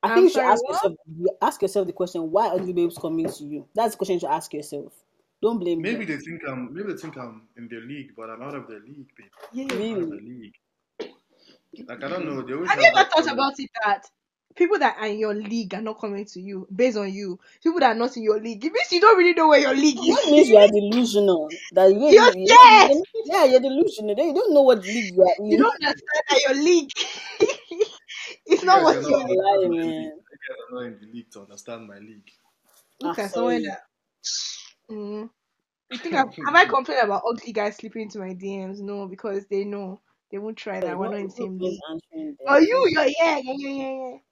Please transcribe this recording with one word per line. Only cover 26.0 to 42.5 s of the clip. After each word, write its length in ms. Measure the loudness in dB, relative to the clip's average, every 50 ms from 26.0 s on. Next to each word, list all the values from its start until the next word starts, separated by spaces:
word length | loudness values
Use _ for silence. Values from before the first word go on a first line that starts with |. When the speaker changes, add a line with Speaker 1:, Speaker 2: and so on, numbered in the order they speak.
| -8 -6 -4 -4 -2 0
Speaker 2:
that 120 | 0 0 2 0
your 80 | -2 0 2
league 260 | 2 2 2 2 -2 -8 -10 -10 -10 -10 -14 -16 -16 -2 -2
<laughs> 480 | -2 -2 -2 -6 -10 _ -6 -6 -6 -6 -6 -20 _ _ -18 -16 -16 -16 -18 _ _ 0
it's 140 | 0 0 4
Speaker 3:
You 20 |
Speaker 2:
not 120 | 4 4 6
Speaker 3:
guys 60 | 6
Speaker 2:
what 120 | 4 2
Speaker 3:
are 60 | 2
Speaker 2:
you 100 | 0 0
Speaker 3:
not 0 |
Speaker 1:
Lying, 520 | 0 0 0 0 -2 0 2 2 2 2 2
Speaker 3:
in 80 | 0 -2 -2
the 80 | -4
league. 0 |
Speaker 1:
man. 180 | -6 -6 -8 -10
Speaker 3:
You 60 | -12
guys 480 | -16 -18 _ _ -20 -20 -18 -18 -16 -16
are 160 | -16 -16 -14
not 100 | -12 -12 -12
in 100 | -14 -18
the 60 | -20 -20 -20
league 180 | -20 -20 _
to 100 | -20 -20
understand 460 | -20 _ -20 -20 -18 -16 -16 -16 -18 -20
my 120 | -20 -20
league. 320 | -20 -20 -20 -20 _ _ _ _ _ _ _ _ _ _ _ _ _ _ _ _
Speaker 2:
Look 180 | -10 -10 -8 -8
Speaker 1:
Ah, 20 |
Speaker 2:
at 100 | -8 -8
someone 200 | -6 -4 -2 -2 -2
Speaker 1:
sorry. 100 | -4 -4
Speaker 2:
that. 160 | -8 -12 -14 _ _ _ _ _ _ _ _ _ -10 -10 -10 -10 -12 -14 -18 -20 -20 _ _ _ _
Mm. 400 | -16 -14 -12 -12 -12 -14 -14 -16 _ _ _ _ _ _ _ _ _ _ _ _
You 60 | -18 -14
think 160 | -10 -6 -4
I've, 180 | -4 -4 -4 -6 -10 -8
have 100 | 0 2
I 100 | 2 2
complained 360 | 2 0 -4 -4 -2 -2 -2 -2
about 200 | 0 -2 -4 -4 -6
ugly 240 | -6 -6 -10 -10 -8
guys 220 | -6 -6 -6 -8 -10
slipping 240 | -18 -16 _ -12 -14
into 140 | -12 -12 -12
my 140 | -12 -12 -12
D 240 | -12 -12 -10 -10 -10 -12
Ms? 160 | -12 -14 -14
No, 260 | -12 -12 -12 -12 -12 -14
because 380 | -14 -12 -10 -8 -8 -8 -8
they 180 | _ -6 -6 -6
know 380 | -6 -8 -10 -10 -12 -14 -16 _ _ _ _ _ _
they 60 | -14 -12
won't 180 | -12 -12 -14 -12
try 220 | -12 -10 -8 -8
that. 60 | -8 -8
Speaker 1:
Hey, 80 | -6
Speaker 2:
We're 100 | -8 -8 -8
not 40 |
Speaker 1:
what 80 | -8 -8
Speaker 2:
in 80 | -10 -12
the 40 | -10
same 260 | -10 -12 -10 -10 -8
Speaker 1:
who 60 | -8 -8
is 40 |
Speaker 2:
league. 80 | -8 -10 -14 -14
Speaker 1:
answering 340 | -14 -14 _ _ -16 -14 -14
them? 120 | -14 -14 _ -2
Speaker 2:
Oh, 100 | 2